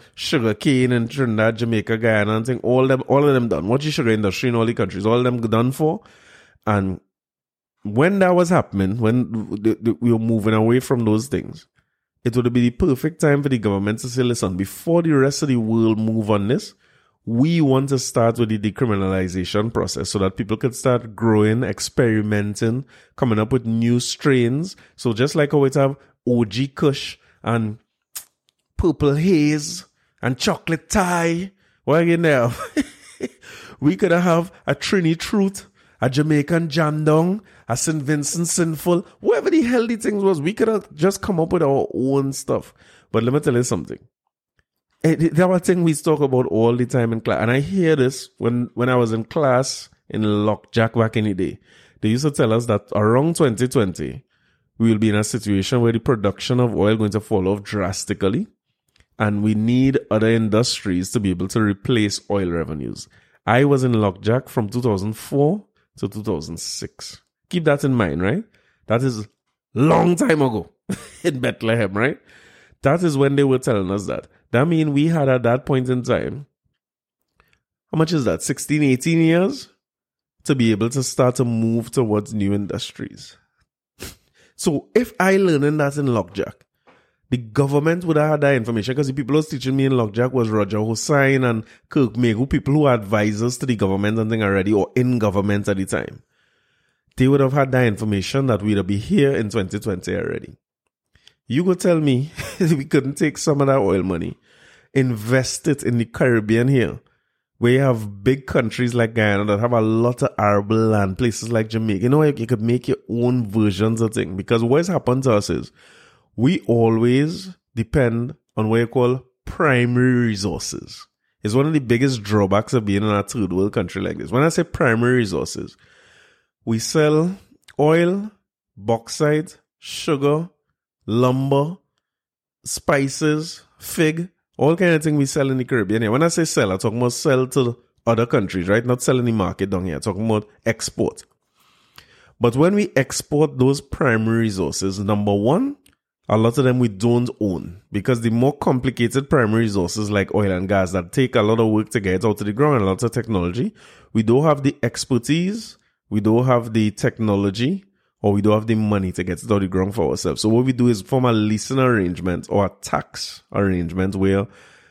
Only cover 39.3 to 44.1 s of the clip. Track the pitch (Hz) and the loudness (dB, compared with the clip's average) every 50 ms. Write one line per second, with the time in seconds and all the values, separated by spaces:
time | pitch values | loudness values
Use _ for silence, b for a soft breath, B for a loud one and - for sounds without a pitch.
39.3 | 466 - - - - 320 247 240 247 240 233 233 233 214 226 220 214 202 196 196 | 0 2 2 2 2 2 2 2 2 0 0 0 -2 -4 -4 -2 -2 0 2 2
40.3 | 190 151 139 165 220 - 247 226 220 196 - - - 147 156 196 196 - - - | 0 0 -2 -4 -2 -2 0 0 -2 -2 -4 -8 -4 0 0 0 0 0 -4 -2
41.3 | 190 165 165 175 180 170 156 139 139 131 - - - 95 127 135 135 139 139 139 | 0 0 0 0 0 0 2 2 2 0 0 -2 -2 -2 0 0 2 0 0 -2
42.3 | 139 - - - 131 - - - - b b b b b b b b 113 113 123 | -4 -6 -4 -4 -4 -4 -6 -10 -20 b b b b b b b b 0 2 2
43.3 | 131 147 147 151 123 120 127 - 117 87 69 - - - _ _ | 2 2 2 2 2 2 0 0 -2 -4 -6 -8 -12 -16 _ _